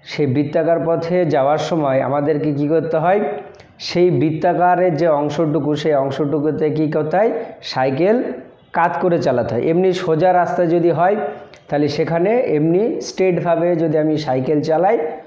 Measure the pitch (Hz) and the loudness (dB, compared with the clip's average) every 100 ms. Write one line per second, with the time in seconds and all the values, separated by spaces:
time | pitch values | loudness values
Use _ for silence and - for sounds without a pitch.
0 | - - 143 127 147 170 160 165 151 165 | -14 -4 -2 0 0 0 0 0 0 -2
1 | 165 180 170 143 135 156 151 175 143 131 | 0 0 2 2 2 0 0 -2 0 0
2 | 131 143 147 151 143 143 147 160 160 160 | 0 -2 0 -2 -2 -2 0 0 0 0
3 | 165 202 - - - - - - - 175 | 2 0 0 -8 -12 -20 -20 -16 -6 2
4 | 180 143 156 156 175 160 180 175 180 147 | 2 4 0 0 0 2 2 2 2 2
5 | 170 147 147 147 160 151 143 151 156 143 | 2 2 0 -2 0 0 0 -2 0 0
6 | 135 131 147 151 151 147 156 147 156 160 | 0 -2 -2 0 -2 0 -2 0 -2 -2
7 | 151 180 226 - - - - - 135 135 | -2 0 0 -2 -8 -14 -10 -2 -2 0
8 | 180 233 - - - - _ - 170 170 | 2 2 -2 -8 -14 -20 _ -2 -2 0
9 | 185 170 135 123 113 120 127 165 185 180 | 0 0 0 0 -2 -2 0 2 2 0
10 | 180 160 180 180 170 - 180 170 175 156 | 0 2 4 2 2 0 2 2 2 2
11 | 175 214 - - - - - 147 147 - | 2 2 -4 -10 -18 -20 -6 -2 0 0
12 | 156 170 180 233 - 151 160 175 233 - | -2 0 2 0 0 0 2 2 0 -4
13 | - - 190 170 170 165 170 175 160 156 | -8 -2 0 0 0 0 2 0 2 2
14 | 156 151 151 131 135 151 160 156 185 233 | 2 0 0 -2 0 0 2 2 2 0
15 | - - | -2 -8